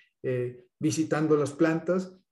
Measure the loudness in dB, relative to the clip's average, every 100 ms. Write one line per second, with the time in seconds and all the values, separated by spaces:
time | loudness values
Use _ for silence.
0 | _ _ -4 -4 -4 -8 -20 -4 -2 0
1 | -2 0 2 2 2 2 2 2 0 -2
2 | -2 -12 _